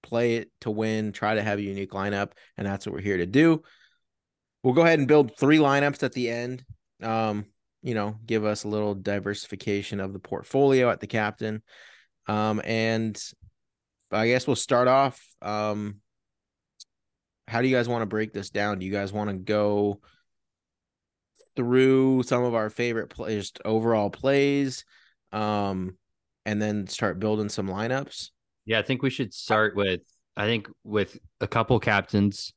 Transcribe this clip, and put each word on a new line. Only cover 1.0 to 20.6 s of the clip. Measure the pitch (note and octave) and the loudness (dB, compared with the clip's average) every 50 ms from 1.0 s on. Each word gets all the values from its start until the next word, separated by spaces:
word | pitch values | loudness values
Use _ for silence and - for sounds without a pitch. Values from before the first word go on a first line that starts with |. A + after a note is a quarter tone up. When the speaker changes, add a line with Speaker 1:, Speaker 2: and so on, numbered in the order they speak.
| G#2+ G#2+ | -2 -4
Speaker 1:
try | G2 - - G#2+ A2 | -4 -2 0 0 0
to | A2 G2+ | 0 0
have | G#2+ G2+ G2+ | 0 -2 -2
a | |
unique | G#2 G2 G2 G2 G2 F#2+ | -2 -4 -6 -6 -8 -6
lineup, | - G2 F#2+ G2+ G2+ G2 G2+ G2 _ _ - _ _ - | -6 -4 -2 -2 0 -2 -2 -4 _ _ -20 _ _ -6
and | G2+ | -4
that's | G2+ G2 G2 - G#2+ | -4 -4 -4 -6 -8
what | F#2 | -8
we're | D#2+ | -6
here | F#2+ G2+ G2 F2+ | -2 -2 0 0
to | E2+ F2+ | 0 2
do. | F#2+ C3+ D#3 E3 D#3+ D#3 _ _ _ _ _ _ _ _ _ _ _ _ _ _ _ _ _ _ _ _ _ | 4 6 6 6 4 2 _ _ _ _ _ _ _ _ _ _ _ _ _ _ _ _ _ _ _ _ _
We'll | C3 B2 | 2 4
go | D3 | 6
ahead | E3 E3 E3 D3+ | 6 6 6 4
and | C#3 B2 | 4 6
build | D3 D3+ D3+ A#2 - - | 6 6 6 4 0 0
three | C#3+ C#3 D3+ D#3 | 4 4 6 6
lineups | D3+ C#3 C#3 C#3+ C#3+ C#3+ C#3 - | 6 6 4 4 2 0 -2 -2
at | - B2+ - | -6 -4 -4
the | C3 B2 A2+ | -4 -4 -4
end. | A#2 A#2+ A#2+ B2 B2+ B2+ B2+ _ - _ _ _ _ _ A2+ | -4 -4 -6 -8 -8 -10 -14 _ -20 _ _ _ _ _ -6
Um, | A2+ A2 A2+ A2+ A2 G#2+ G#2 G2+ _ _ _ _ _ _ _ - | -4 -2 -2 0 -2 -2 -4 -6 _ _ _ _ _ _ _ -8
you | B2+ A#2+ | -6 -4
know, | A2 G#2 G#2 G#2+ A2 A2 | -2 -4 -4 -6 -10 -6
give | A2 A2+ A2 G#2+ | -2 -2 0 0
us | G#2 G#2+ - - | 0 -2 -2 -4
a | G#2 | -4
little | G#2+ G#2+ G#2+ G#2 G2+ | -4 -2 -2 -2 -4
diversification | G2 F#2 G#2 G2+ G2+ F2 G2+ G2+ G2+ - - - F#2+ - - G2+ G2+ G2+ - - G2+ | -4 -4 -4 -4 -2 -4 -4 -6 -6 -8 -12 -14 -10 -4 -4 -4 -4 -4 -6 -8 -6
of | F#2+ F#2+ | -6 -8
the | G2 F#2+ | -8 -12
portfolio | _ - - - - - - C3+ C#3 C#3 C3+ C3 B2+ A#2+ | _ -10 -10 -10 -10 -2 2 4 4 6 6 4 4 2
at | - - | 0 -2
the | - G#2 | -6 -6
captain. | - A2+ G#2+ G#2 G#2+ _ A2 A2 G#2+ A2 _ _ - - - - - _ _ _ _ _ _ | -4 -2 -2 -2 -4 _ -8 -8 -8 -8 _ _ -20 -20 -20 -20 -20 _ _ _ _ _ _
Um, | - G#2+ G#2+ G#2+ G#2+ G#2+ G#2+ - | -4 -2 0 0 0 -2 -2 -4
and | - A2+ A2+ A2 A2+ A2+ A2+ A2+ A2 G#2+ - - - - _ - - _ _ _ _ _ _ _ _ _ _ _ _ | -4 -2 0 0 0 0 -2 -2 -4 -6 -8 -14 -14 -16 _ -20 -20 _ _ _ _ _ _ _ _ _ _ _ _
I | F#2+ G#2 A2 | -2 0 0
guess | A#2 B2 B2+ - - | 2 2 0 2 0
we'll | C3 | -2
start | - - - C3 A#2+ B2 B2+ | -2 0 2 2 4 4 6
off. | B2+ C3+ C#3 C3 B2 - - - _ _ - | 6 6 4 2 0 -6 -20 -20 _ _ -8
Um, | G#2 G#2 G#2+ G#2+ G#2+ G#2 G#2 G#2 G#2 G#2 G#2 _ _ _ _ _ _ _ _ _ _ _ _ _ _ _ _ - _ _ _ _ _ _ _ _ _ _ _ _ - | -6 -4 -2 -2 -2 -2 -4 -6 -8 -10 -12 _ _ _ _ _ _ _ _ _ _ _ _ _ _ _ _ -20 _ _ _ _ _ _ _ _ _ _ _ _ -4
how | G#2+ A#2 | -2 0
do | B2 C3 | 2 2
you | C3 | 2
guys | B2 A#2+ A#2 | 2 2 0
wanna | A#2+ A#2+ A2+ G2+ | -2 -2 -2 -2
break | A2 G#2+ A2 G#2+ - | -2 -4 -4 -4 -6
this | G2+ G2 - | -10 -10 -6
down? | _ G2 G2+ G#2 G#2 F#2+ | _ -2 -2 -2 -2 -4
Do | F#2 F#2+ | -4 -4
you | |
guys | G2 G2+ G2+ G2 G2 | -4 -4 -4 -4 -4
wanna | G#2+ G#2 G#2 G2 | -4 -4 -4 -4
go | F#2 F#2 G2 G#2+ G#2 G#2 G#2 G#2 G#2 G#2 G#2 G2+ G2+ _ _ _ _ _ _ _ _ _ _ _ _ | -6 -4 -2 0 2 2 2 2 2 2 0 0 -4 _ _ _ _ _ _ _ _ _ _ _ _